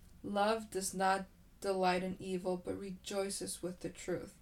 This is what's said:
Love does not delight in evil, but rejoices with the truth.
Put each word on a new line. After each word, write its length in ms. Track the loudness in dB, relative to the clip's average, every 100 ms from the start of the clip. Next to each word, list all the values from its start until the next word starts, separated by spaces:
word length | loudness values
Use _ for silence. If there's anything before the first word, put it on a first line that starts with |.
| -20 -10
Love 460 | -2 4 4 2 -2
does 220 | -4 -2
not 340 | 2 4 4 0 -14 -20 -4
delight 420 | 0 4 4 4
in 140 | 0 -4
evil, 380 | -4 -2 0 -2
but 200 | -2 -4
rejoices 840 | -6 -8 -4 -2 -2 -2 -6 -6
with 160 | -6 -6
the 100 | -8
truth. 460 | -8 -4 -4 -4 -14